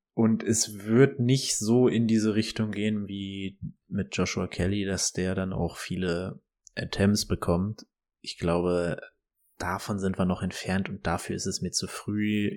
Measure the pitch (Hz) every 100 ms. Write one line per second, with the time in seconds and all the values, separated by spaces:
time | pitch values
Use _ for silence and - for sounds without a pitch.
0 | _ - 113 110 - 113 - 104 104 113
1 | 135 135 123 135 - - 107 120 127 113
2 | 117 113 107 104 110 - 107 101 107 107
3 | 101 98 98 98 95 - - - - 98
4 | 95 - 92 - 92 - 87 104 98 92
5 | - - 92 95 92 95 85 - - 90
6 | 92 87 95 - _ _ - - 90 -
7 | 101 104 - 90 - 87 98 113 - _
8 | _ _ - - 90 87 90 87 87 87
9 | - _ _ _ _ - 90 95 - 101
10 | 95 92 92 90 90 - - 92 - -
11 | - - - 185 - - 90 - 92 -
12 | - 104 104 104 101